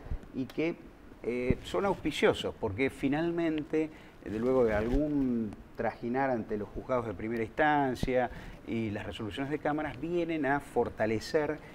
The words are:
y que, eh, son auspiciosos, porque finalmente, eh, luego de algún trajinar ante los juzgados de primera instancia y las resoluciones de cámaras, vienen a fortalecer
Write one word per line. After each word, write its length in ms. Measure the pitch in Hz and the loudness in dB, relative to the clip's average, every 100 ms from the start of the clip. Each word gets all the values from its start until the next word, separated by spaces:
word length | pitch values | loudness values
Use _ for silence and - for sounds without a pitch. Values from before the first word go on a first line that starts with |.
| - - - | -6 -6 -6
y 100 | - | -6
que, 300 | 131 - 160 170 - - - - | -6 0 -2 -2 -12 -20 -20 -8
eh, 320 | - 123 123 127 | -4 -2 0 0
son 200 | - 175 196 | 0 0 0
auspiciosos, 680 | 170 156 - 208 127 95 - | 0 -2 4 6 6 -2 -2
porque 300 | 113 98 135 | -4 2 0
finalmente, 1000 | - 139 143 170 170 165 156 147 156 156 - - - | 2 0 2 0 0 0 0 0 0 0 -6 -20 -14
eh, 60 | - 104 | -6 0
luego 260 | 120 131 | 4 6
de 100 | 117 | 6
algún 800 | 104 113 135 151 147 131 117 110 - - - | 4 4 2 4 2 2 2 -2 -6 -14 -4
trajinar 540 | 113 - 120 127 135 | -4 -2 -2 0 2
ante 280 | 120 - 107 | 0 -2 -4
los 100 | 101 | -4
juzgados 380 | - - 127 113 | -8 -2 0 0
de 80 | |
primera 280 | 90 110 117 | -4 -4 -2
instancia 840 | 110 - 151 147 135 120 - 127 120 - - - - | -2 2 4 4 2 0 2 2 2 -2 -12 -14 -6
y 220 | 117 113 | -2 -2
las 160 | 104 98 | -4 -6
resoluciones 440 | 101 110 95 135 | -6 -6 -4 -4
de 80 | 147 | -2
cámaras, 400 | 151 151 151 127 | -2 -2 -4 -6
vienen 440 | 160 175 165 160 135 | -2 -2 0 0 2
a 140 | 143 | 0
fortalecer 1000 | - - 113 - 110 110 - 160 147 151 - | 0 0 0 2 0 0 2 0 0 -4 -8